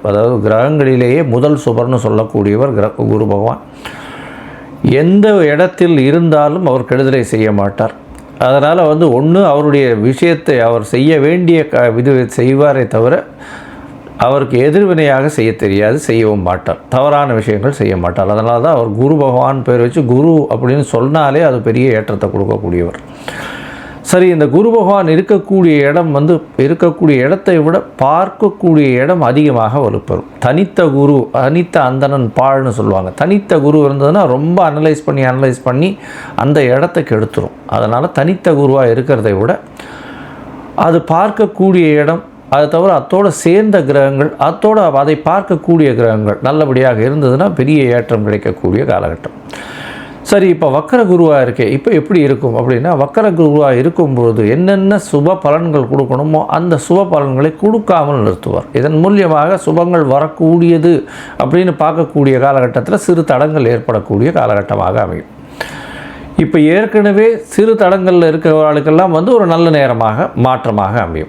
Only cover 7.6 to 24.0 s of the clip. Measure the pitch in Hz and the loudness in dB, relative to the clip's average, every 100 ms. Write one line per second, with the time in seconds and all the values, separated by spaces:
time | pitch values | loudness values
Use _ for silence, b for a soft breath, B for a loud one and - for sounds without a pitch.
7.6 | 98 101 113 - - - - - 123 139 | -2 -2 -4 -6 -18 -20 -20 -4 0 2
8.6 | 147 175 160 156 165 120 151 180 185 143 | 2 2 2 2 2 2 2 2 4 2
9.6 | 147 143 131 110 113 131 170 160 - 131 | 2 2 2 2 0 0 0 0 0 0
10.6 | 117 117 110 123 147 156 143 180 170 165 | 2 0 -2 0 2 2 2 2 2 2
11.6 | 151 120 120 113 127 131 117 - 127 135 | 0 0 0 2 0 0 0 -2 0 2
12.6 | 147 135 117 110 117 165 - - B B | 2 2 0 0 0 0 -4 -16 B B
13.6 | B B B - - - 120 143 131 123 | B B B -20 -20 -4 -2 0 0 0
14.6 | 139 170 202 165 147 131 147 147 113 - | 2 2 2 2 2 0 0 0 -2 -2
15.6 | 104 98 107 143 - 117 107 104 90 92 | -2 0 0 0 -2 0 0 0 -2 -4
16.6 | - - - 131 143 147 139 113 107 104 | -4 -8 -4 0 2 2 0 -2 -2 -2
17.6 | 123 143 101 95 87 90 95 104 110 120 | -2 -2 -2 -2 -2 -2 -2 0 0 0
18.6 | 151 151 117 104 135 156 135 123 131 135 | 0 0 -2 0 0 2 2 0 0 -2
19.6 | 120 123 120 165 127 127 160 160 143 120 | -2 0 0 0 0 2 4 2 0 -2
20.6 | 123 143 131 120 131 156 143 143 160 127 | 0 0 0 -2 0 0 0 2 0 0
21.6 | 117 113 131 110 104 101 101 101 98 104 | -2 0 2 0 -2 -4 -4 -2 -2 -2
22.6 | 92 87 87 - - B B B B B | -2 -2 -4 -6 -16 B B B B B
23.6 | B B B B | B B B B